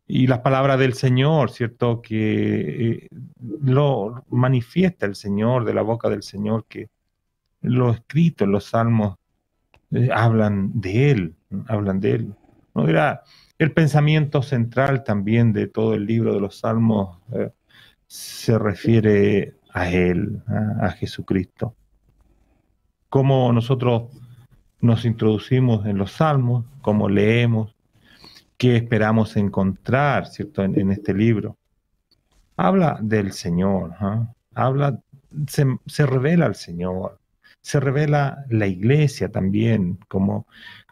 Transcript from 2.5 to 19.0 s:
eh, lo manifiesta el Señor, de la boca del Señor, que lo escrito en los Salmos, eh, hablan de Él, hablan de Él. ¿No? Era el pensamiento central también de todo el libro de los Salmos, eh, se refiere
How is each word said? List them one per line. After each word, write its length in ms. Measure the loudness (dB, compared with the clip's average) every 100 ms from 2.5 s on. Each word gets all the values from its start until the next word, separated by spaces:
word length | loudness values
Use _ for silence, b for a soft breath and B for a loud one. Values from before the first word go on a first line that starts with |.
| -2 -4 -4 -4
eh, 180 | -4 -10 -20 -20 -18 -14 -6
lo 600 | 0 2 2 0 -4 -10 -6
manifiesta 800 | 0 2 0 -2 0 0 0 -6
el 80 |
Señor, 500 | -6 -4 -2 0 0
de 100 | 0
la 80 | -2
boca 260 | -2 -2 -2
del 140 | -4
Señor, 440 | -6 -8 -4 -4 -6
que 200 | -14 -16 _ _ _ _ _ _ _
lo 280 | -4 0 0
escrito 520 | -2 -4 0 0 2
en 80 | 0
los 120 | 0
Salmos, 520 | -2 0 2 2 0 -4 _ _ _ _ _ _ _
eh, 160 | -2 0
hablan 580 | 2 2 4 2 0 -2 -4
de 300 | -2 2 2
Él, 220 | 2 0 -8 _ -10 -6
hablan 320 | -4 -2 -2
de 120 | 0
Él. 220 | -2 -4 -12 _ _ _
¿No? 140 | -2 0
Era 340 | 2 0 -2 b b b -4
el 140 | 0
pensamiento 720 | 2 4 4 4 2 2 -2
central 600 | -2 -2 -2 0 0 0
también 480 | -2 -2 0 2 4
de 140 | 2 -2
todo 260 | -2 0
el 120 | 0 0
libro 280 | 0 0
de 60 | 0
los 180 | -4 -4
Salmos, 600 | -4 0 2 2 -2 -8 -10
eh, 180 | -8 -8 -10 _ b b b _
se 500 | -20 -16 -8 0 0
refiere 960 | 0 -2 2 2